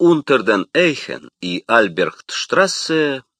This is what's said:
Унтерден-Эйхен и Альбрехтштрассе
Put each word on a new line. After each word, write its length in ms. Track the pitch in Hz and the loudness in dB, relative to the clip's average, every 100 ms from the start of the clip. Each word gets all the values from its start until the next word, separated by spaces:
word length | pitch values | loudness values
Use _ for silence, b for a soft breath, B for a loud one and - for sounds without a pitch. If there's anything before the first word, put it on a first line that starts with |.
Унтерден-Эйхен 1300 | 170 160 139 135 101 101 - - 180 139 - 62 64 - | 2 2 2 0 2 0 0 0 0 -2 -10 -14 -14 -12
и 220 | 90 87 - | -8 -6 0
Альбрехтштрассе 1500 | 117 101 82 82 - - - - 139 190 - - 160 147 135 - | 2 2 0 -4 -4 -12 -10 -2 0 0 -2 -4 -2 -2 -4 -12